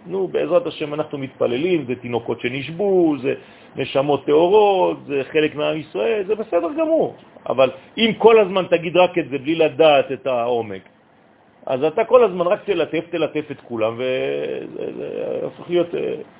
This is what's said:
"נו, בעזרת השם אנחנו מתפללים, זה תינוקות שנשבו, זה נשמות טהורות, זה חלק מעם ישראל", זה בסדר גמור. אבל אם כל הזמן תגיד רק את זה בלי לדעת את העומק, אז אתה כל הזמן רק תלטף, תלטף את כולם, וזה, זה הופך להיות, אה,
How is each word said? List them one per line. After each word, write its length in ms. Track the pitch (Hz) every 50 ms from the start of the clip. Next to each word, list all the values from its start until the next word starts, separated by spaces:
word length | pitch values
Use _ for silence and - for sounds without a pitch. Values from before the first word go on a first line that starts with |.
| -
"נו, 220 | 175 175 196 185
בעזרת 400 | 160 143 143 143 147 180 170 170
השם 260 | 160 - - 156 147 147
אנחנו 240 | 151 151 - 151
מתפללים, 680 | 139 139 127 - - 131 120 120 131 160 185 180 156 135
זה 80 | 117 123
תינוקות 440 | 120 - 123 120 113 117 - 117 -
שנשבו, 760 | - 120 127 139 127 147 165 170 208 196 190 180 170 156 147 131
זה 120 | 120 135 123 - - - - - - - -
נשמות 500 | 135 131 - - 135 143 147 143 143 -
טהורות, 720 | 147 147 156 175 175 208 214 208 202 196 185 175 170 156 135 127
זה 160 | 131 143 139 131 -
חלק 240 | - 156 151 151 131
מעם 220 | 147 151 151 156
ישראל", 460 | 160 135 113 - 185 220 226 220 208 190
זה 80 | 185 214
בסדר 340 | 208 220 - - 349 339 330 285 320
גמור. 360 | 320 311 330 302 175 117 - - - - _ - - -
אבל 220 | 123 127 135 127 - - - - -
אם 140 | 214 226 220 -
כל 220 | - 202 226 226 220
הזמן 260 | 202 180 196 190 175 -
תגיד 280 | 175 165 160 180 147
רק 200 | 175 180 175 175
את 120 | 170 147 123
זה 80 | 135
בלי 180 | 135 123 151 165
לדעת 560 | 165 160 147 135 139 160 156 143 135 127 135
את 160 | 135 123 -
העומק, 560 | 135 127 117 117 123 123 117 110 104 95 95 - - _ _ _ _ _ _ _ _ _ _ _ _ _ _ -
אז 180 | - 131 127 147
אתה 200 | 160 156 226 220
כל 200 | - 240 254 233
הזמן 240 | 196 175 180 170
רק 160 | 180 180 - -
תלטף, 400 | 202 190 165 147 143 156 165 170 -
תלטף 400 | 170 165 156 135 - 151 147 147
את 100 | 135 -
כולם, 320 | - - 120 110 107 113 117
וזה, 1000 | 117 127 127 131 131 135 139 143 143 143 139 131 - - - - - - - -
זה 420 | 62 - - 50 - - - - - -
הופך 260 | 143 - - - -
להיות, 260 | 175 175 170 170 160
אה, 200 | 143 143 131 120 - - - -